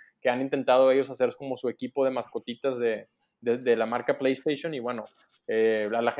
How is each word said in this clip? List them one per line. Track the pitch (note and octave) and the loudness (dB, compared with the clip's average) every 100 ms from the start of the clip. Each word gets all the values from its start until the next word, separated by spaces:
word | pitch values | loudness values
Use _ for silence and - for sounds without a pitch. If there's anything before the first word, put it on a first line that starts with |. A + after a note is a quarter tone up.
| - _ | -20 _
que | B2 | -2
han | B2 | 0
intentado | C3+ C#3 B2 B2+ C3 | -2 -2 4 6 6
ellos | C3+ C3 | 4 0
hacer | B2+ B2 - | 0 -2 -2
como | C#3 B2 | -8 -6
su | B2 | -6
equipo | - B2+ - | -6 -6 0
de | C3+ | 0
mascotitas | B2+ A2+ A#2 - A#2 C#3 B2 | -2 -6 -10 -10 -6 -4 -2
de, | A#2+ G#2 - _ _ _ | -2 -2 -8 _ _ _
de, | A#2+ B2 | -4 -2
de | B2+ A2+ | 2 2
la | A2 | 2
marca | A#2+ A#2+ C3+ | -2 -2 0
PlayStation | C3+ C3 D#3+ C#3 E3+ | 0 0 -2 -4 -6
y | C#3+ | -6
bueno, | A#2 A#2+ G#2 _ _ _ - | -6 -8 -10 _ _ _ -4
eh, | A2 A2 A2 G#2+ A#2 | 2 2 2 0 0
a | |
la, | A#2+ | 0